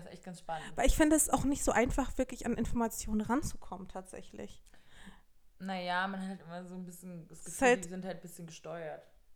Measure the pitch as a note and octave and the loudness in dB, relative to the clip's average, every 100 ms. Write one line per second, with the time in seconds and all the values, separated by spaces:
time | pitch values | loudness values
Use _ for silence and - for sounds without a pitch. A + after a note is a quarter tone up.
0 | F3 - F#3 F3 - D#3+ - - C4+ - | -10 -14 -12 -10 -6 -6 -4 2 4 6
1 | D#4 D#4 - C4 C4 C#4+ - - B3+ - | 8 6 6 4 2 2 2 4 4 2
2 | B3+ - B3+ B3 - A3+ A3+ A#3+ A3+ - | 0 0 -2 -4 -2 0 0 2 0 -2
3 | - G#3+ G#3+ B3 - - - F3+ F#3 F#3+ | -2 0 2 0 0 -4 -8 -10 -10 -12
4 | F#3 - F#3+ G#3+ G3+ - - - - - | -10 -12 -12 -12 -12 -14 -20 -20 -20 -18
5 | - - - - - - F#3+ F#3 F3+ F3+ | -18 -18 -20 -20 -20 -12 -6 -4 0 0
6 | F#3+ G3 F#3+ F#3+ E3 F3 F3+ F#3 F3+ - | 0 -2 -6 -8 -10 -12 -10 -10 -10 -12
7 | F#3 F3 D#3+ E3 - - B3+ B3 F3 F#3 | -12 -12 -14 -14 -8 6 8 8 4 -6
8 | F#3 E3+ F3 - E3+ D#3+ D#3+ E3 D#3+ D3 | -6 -8 -10 -12 -12 -12 -10 -8 -8 -8
9 | - - - | -14 -20 -20